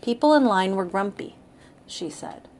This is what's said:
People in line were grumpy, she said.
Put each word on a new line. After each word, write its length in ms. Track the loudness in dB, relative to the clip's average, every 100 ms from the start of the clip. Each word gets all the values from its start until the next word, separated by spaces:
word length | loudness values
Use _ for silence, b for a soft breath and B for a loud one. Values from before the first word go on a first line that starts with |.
People 320 | -4 2 4
in 140 | 6 6
line 280 | 2 0
were 120 | -2 -2
grumpy, 500 | -2 -4 -6 -14 -16 -20 b b b -18
she 220 | -12 -12
said. 400 | -10 -14 -16 -20